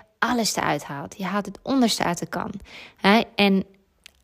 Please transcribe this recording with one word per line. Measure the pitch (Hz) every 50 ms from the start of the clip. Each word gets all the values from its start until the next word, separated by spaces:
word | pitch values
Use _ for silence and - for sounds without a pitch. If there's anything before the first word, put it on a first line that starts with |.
| - _ _ _
alles | - 226 247 240 226 190 -
eruit | - - - 151 147 -
haalt. | - 147 139 143 - - -
Je | 190
haalt | 180 190 208 196
het | 196 190 - -
onderste | - 262 277 247 220 - - -
uit | - 175 -
de | - -
kan. | - - - - 208 202 - - - - - - - _
Hè? | - 190 202 233 - - -
En | - 202 202 196 190 190 - - _ _ _ _ _ - - _ _